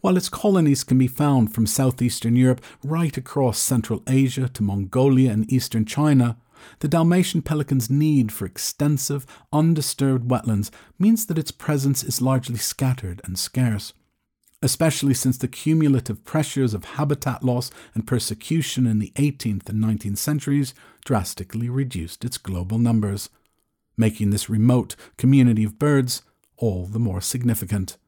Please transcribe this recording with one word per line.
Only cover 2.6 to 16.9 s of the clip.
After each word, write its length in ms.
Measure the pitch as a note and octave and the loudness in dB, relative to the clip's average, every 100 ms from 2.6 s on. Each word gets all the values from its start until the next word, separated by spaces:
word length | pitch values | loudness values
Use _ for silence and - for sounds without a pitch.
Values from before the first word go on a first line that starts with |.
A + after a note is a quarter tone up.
| - - | -4 -12
right 320 | C#3 D#3+ E3+ - | -4 -2 -2 -4
across 440 | B2+ - B2+ G#2 | -6 -2 -2 0
Central 440 | - B2+ G#2 G#2 - | 0 0 0 -6 0
Asia 420 | C3 C3+ C3 B2 | 2 2 0 -6
to 140 | - | -2
Mongolia 680 | G2+ G2 F#2+ B2+ C3+ C3 C3 | -2 -2 -2 2 4 4 4
and 180 | G#2+ G#2+ | 2 0
eastern 340 | C3 - A2+ G#2+ | -2 0 -2 -2
China, 520 | - D3+ C#3 A#2+ A2+ _ _ - - | 0 4 4 4 -2 _ _ -20 -8
the 80 | D3+ | -2
Dalmatian 540 | E3 E3 F3 F#3 E3+ | 2 4 4 2 -2
pelican's 480 | - D3+ D3 C3+ A2+ | -2 -2 0 0 2
need 420 | C#3 D#3 C#3+ A2+ | 2 4 2 2
for 140 | - F#2+ | -2 -10
extensive, 840 | - - - D3 D3 - C#3+ B2+ - _ | -8 -10 -2 0 0 -2 -6 -8 -20 _
undisturbed 760 | D3+ D#3+ D#3+ C#3+ - C#3 C3 B2 | 2 2 2 -2 -2 0 0 0
wetlands 400 | B2 - G#2 G2+ - - _ | -2 0 -2 -2 -8 -20 _
means 280 | G3 A3+ - | 2 2 0
that 120 | D#3+ | -4
its 140 | D3+ | -4
presence 520 | - - D3 C#3 C3 | -8 -4 0 0 -2
is 180 | - - | -4 -2
largely 360 | B2+ C3 B2+ A#2 | 0 0 -2 -6
scattered 640 | - - E3 B2+ F#2+ F2 - | -6 -2 -2 -2 -6 -10 -10
and 120 | F#2 | -8
scarce, 540 | - - B2+ G#2 - - _ _ _ _ _ _ | -6 -2 0 -2 -6 -18 _ _ _ _ _ _
especially 520 | C3+ - E3 D3+ C#3+ | -4 2 0 2 0
since 240 | C3 C3+ B2+ | 2 0 0
the 120 | B2+ | -4
cumulative 760 | - - D#3+ D3+ C3 B2+ G#2 | -4 0 2 4 2 0 -10
pressures 500 | - D#3+ D3 C#3 B2+ | -4 -4 -2 -2 -2
of 120 | G#2+ | -2
habitat 580 | - | -8